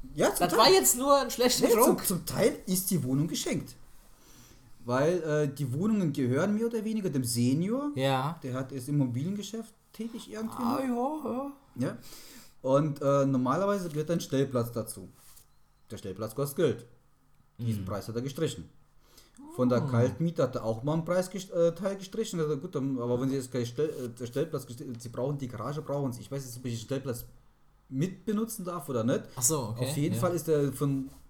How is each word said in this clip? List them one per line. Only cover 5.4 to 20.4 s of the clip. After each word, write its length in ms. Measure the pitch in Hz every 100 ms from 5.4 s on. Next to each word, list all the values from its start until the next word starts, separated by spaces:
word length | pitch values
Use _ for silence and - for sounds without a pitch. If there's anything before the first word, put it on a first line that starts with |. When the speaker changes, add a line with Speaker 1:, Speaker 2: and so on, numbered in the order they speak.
| 147
Speaker 1:
die 180 | 117 135
Wohnungen 380 | 131 214 214 170
gehören 420 | 147 123 131 190 214
mehr 100 | 233
oder 180 | 233
weniger 260 | 214 220 185
dem 140 | 139
Senior. 680 | 117 113 120 139 185 254 294 285
Speaker 2:
Ja. 440 | 135 131 139 165
Speaker 1:
Der 120 | 135 123
hat, 160 | 135
ist 180 | 139 123
im 60 | 147
Immobiliengeschäft 720 | 127 120 160 202 202 226 226 _ _
tätig 380 | - 226 226 -
irgendwie. 320 | 214 220 -
Speaker 2:
Ah, 160 | 240 262
ja, 400 | 269 240 254 311 269
ja. 260 | 233 285 277 - - 143
Speaker 1:
Ja. 100 | 220 - - - - - -
Und, 400 | 131 139 156 151
äh, 240 | 139 139 139
normalerweise 640 | 135 127 147 196 202 175
gehört 200 | 147 151
ein 80 | 165
Stellplatz 520 | - 135 139 123 117
dazu. 380 | 120 104 - 92 - - - - - _ _ _
Der 60 | 98
Stellplatz 360 | 98 95 110
kostet 240 | 127 143 -
Geld. 280 | 160 - - - _ _ _ _ _ -
Diesen 220 | 117 107
Speaker 2:
Mhm. 40 | 92
Speaker 1:
Preis 220 | 101 95
hat 80 | 117
er 60 |
gestrichen. 480 | 135 143 151 90 82 - _ - _ - - - - -
Von 140 | 127
der 140 | 120
Speaker 2:
Oh. 40 | 143
Speaker 1:
Kaltmiete 560 | 120 127 - 165 165